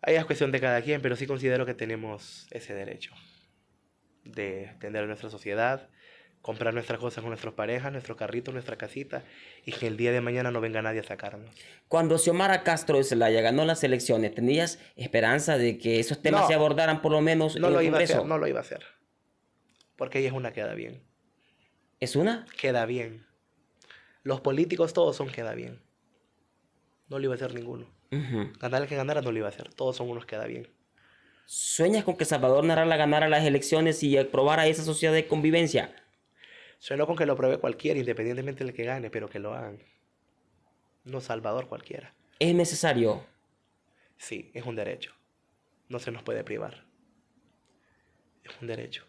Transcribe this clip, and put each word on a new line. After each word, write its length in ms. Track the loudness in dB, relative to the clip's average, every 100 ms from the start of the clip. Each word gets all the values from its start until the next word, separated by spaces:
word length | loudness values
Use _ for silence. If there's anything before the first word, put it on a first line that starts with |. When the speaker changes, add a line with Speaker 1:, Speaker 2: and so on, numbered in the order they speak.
Speaker 1:
Ahí 120 | 4 2
es 100 | 2
cuestión 260 | 0 0
de 80 | 2
cada 220 | 2 2
quien, 180 | 0 -2
pero 160 | 0 -4
sí 120 | -4
considero 360 | -2 0 0
que 120 | 0 -4
tenemos 720 | -6 -6 -8 -12 -14 -20 -16
ese 240 | -16 -12
derecho 400 | -12 -12 -12 -16 -20 -20 _ _ _ _ _ _ _ _ _
de 520 | -18 -10 -8 -8 -12 -14
tener 260 | -10 -8 -8
nuestra 220 | -8 -12
sociedad, 600 | -12 -8 0 0 -2 -8 _ _ -20 _ _
comprar 320 | -10 -4 -2
nuestras 260 | -2 -4 -6
cosas 220 | -6 -8
con 80 | -10
nuestras 240 | -8 -10
parejas, 380 | -6 -4 -4 -4
nuestro 240 | -10 -10 -10
carrito, 360 | -6 -6 -8
nuestra 260 | -10 -10 -12
casita, 460 | -10 -10 -10 -10 -12 -20 -20 -18 -12
y 60 |
que 140 | -6 -4
el 100 | 0
día 140 | 2
de 100 | 2
mañana 280 | 0 -2 -2
no 80 | -2
venga 200 | -2 -2
nadie 200 | -2 -4
a 20 |
sacarnos. 500 | -6 -10 -12 -14 -18 -20 -20 -20 _
Speaker 2:
Cuando 300 | 0 4 4
Xiomara 460 | 4 4 4 4
Castro 340 | 2 0 2 2
de 60 |
Zelaya 380 | 4 4 4 4
ganó 240 | 4 4 2
las 180 | 2
elecciones, 500 | 2 0 2 2 0
¿tenías 460 | 0 2 2 0 -4 -16 -14
esperanza 600 | -2 2 4 2 2 2
de 200 | 2 0
que 220 | 2 2
esos 220 | 2 0
temas 200 | 2 4
Speaker 1:
No. 60 | 6
Speaker 2:
se 60 |
abordaran 480 | 6 4 4 2 2
por 100 | 2
lo 100 | 4
menos 340 | 4 4 2 2
Speaker 1:
No 80 | 2
Speaker 2:
en 60 |
Speaker 1:
lo 60 | 4
Speaker 2:
el 80 | 4
Speaker 1:
iba 100 | 4
a 20 |
hacer, 140 | 4 2
Speaker 2:
Congreso? 100 | 2
Speaker 1:
no 100 | 0
lo 80 | 0
iba 120 | -2
a 40 |
hacer. 200 | -6 -12 -14 _ _ _ _ _ _ _ _ _ _ _
Porque 240 | -6 -2
ella 100 | -2
es 40 |
una 180 | -2 -6
queda 220 | -6 -6
bien. 300 | -8 -12 -14 _ _ _ _ _ _ _ _ _ _
Speaker 2:
¿Es 160 | -2 0
una? 320 | 2 0 -8 -6
Speaker 1:
Queda 280 | -2 0 0
bien. 380 | -4 -6 -12 _ _ _ _ _ _ _ -20 _ _
Los 180 | -6 -2
políticos 520 | 0 0 0 2 0
todos 220 | 4 2 2
son 140 | -6
queda 240 | -8 -10
bien. 260 | -10 -12 -16 _ _ _ _ _ _ _ _ _ _ _ _ _
No 120 | -6
lo 60 | -4
iba 80 |
a 20 | -4
hacer 180 | -6
ninguno. 340 | -8 -10 -12 -14 _ _
Speaker 2:
Ujú. 400 | -6 -4 -4 -4 -6
Speaker 1:
Ganar 220 | -4 -2
el 40 | -2
que 80 | -4
ganara 260 | -2 -2
no 100 | -2
lo 60 | -2
iba 100 | -4
a 40 |
hacer. 220 | -8 -18
Todos 220 | -4 -4 -4
son 140 | -6
unos 160 | -8 -10
queda 200 | -10 -8
bien. 220 | -10 -14 _ _ _ _ _ _ _ _
Speaker 2:
¿Sueñas 580 | -8 -4 2 4 4
con 120 | 0 -2
que 80 | 0
Salvador 380 | 2 4 6
Narala 320 | 6 4 4 4
ganara 300 | 4 4 6
las 160 | 4 4
elecciones 560 | 2 4 4 4 2
y 140 | 4 4
aprobara 500 | 4 4 4 6 4
esa 160 | 2
sociedad 300 | 0 0 4
de 140 | 2 2
convivencia? 640 | 2 4 4 4 2 -2 -12 _ _ _ _ -20 -20 -20 _
Speaker 1:
Sueño 260 | -8 -2 0
con 100 | 2
que 100 | 0
lo 80 |
apruebe 240 | 2 2 2
cualquiera, 420 | -2 -2 -2 0
independientemente 640 | 0 -2 -2 -4 -6 -6
del 100 | -8
que 120 | -6 -6
gane, 240 | -6 -6
pero 200 | -8 -8
que 100 | -10
lo 140 | -10
hagan. 260 | -10 -10 -14 _ _ _ _ _ _ _ _ _ _ _ _
No 160 | -14 -12
Salvador 460 | -6 -6 -4 -4 -6
cualquiera. 460 | -12 -14 -16 -16 _ _ _
Speaker 2:
¿Es 160 | 2 4
necesario? 680 | 2 2 2 4 4 2 -6 _ _ _ _ _ _ _ _ _
Speaker 1:
Sí, 320 | -12 -12 -12
es 120 | -14 -10
un 100 | -8
derecho. 380 | -8 -8 -12 -18 _ _ _ _ _ _ _
No 100 | -10
se 120 | -10
nos 120 | -10
puede 200 | -6 -6
privar. 420 | -6 -8 -8 -14 _ _ _ _ _ _ _ _ _ _ _ _ _ _ _ _
Es 80 | -20 -16
un 60 | -12
derecho. 380 | -10 -10 -14